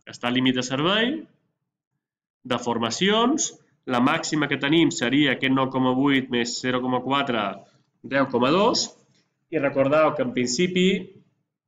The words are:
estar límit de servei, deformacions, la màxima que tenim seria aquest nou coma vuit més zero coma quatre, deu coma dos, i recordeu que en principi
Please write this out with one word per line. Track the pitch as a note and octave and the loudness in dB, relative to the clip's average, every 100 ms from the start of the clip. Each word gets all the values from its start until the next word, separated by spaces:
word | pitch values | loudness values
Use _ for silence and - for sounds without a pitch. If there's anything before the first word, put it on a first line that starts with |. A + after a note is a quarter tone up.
| - | -20
estar | - B2 | -8 -4
límit | B2+ B2+ | 0 2
de | B2+ | 0
servei, | B2+ C3+ E3 G#3+ A#3+ D#4 - _ _ _ _ _ _ _ _ _ _ _ B2+ | -2 -2 0 0 0 -4 -10 _ _ _ _ _ _ _ _ _ _ _ -6
deformacions, | A#2+ A#2+ A#2 A2+ A#2 F#3+ A3 B3 D#4 - - _ _ - | -4 -2 -2 -2 0 0 2 2 0 -4 -8 _ _ -4
la | B2 | 0
màxima | C3+ E3 - D3+ C#3+ | 2 0 -2 -2 -2
que | C3+ | -2
tenim | C#3+ E3 D#3+ | 2 4 2
seria | - A#2+ C3+ C#3+ | 2 0 2 2
aquest | B2 C3+ | 2 0
nou | C3+ C3 | 2 0
coma | C3 B2+ B2+ | 0 0 2
vuit | C#3 C3+ C3 | 2 2 0
més | A#2+ A#2 - | -2 -2 -4
zero | B2+ B2+ | -4 -2
coma | B2+ B2+ | -2 -4
quatre, | B2+ C#3 C3 A2+ G2 F#2+ - _ _ _ | -2 -2 0 -2 -4 -6 -16 _ _ _
deu | A#2+ C3+ C3 | -4 -2 0
coma | B2 B2+ | 2 2
dos, | F3+ G3+ - - - _ _ _ _ - | 2 2 0 -4 -10 _ _ _ _ -8
i | D#3 | -4
recordeu | C#3 C3+ C3+ D3+ D3+ | -2 0 2 4 2
que | C#3 | 0
en | B2+ B2 | -4 -2
principi | B2 - F3+ F3+ F#3 G#3 - - _ _ _ _ | -2 0 0 2 2 0 -4 -18 _ _ _ _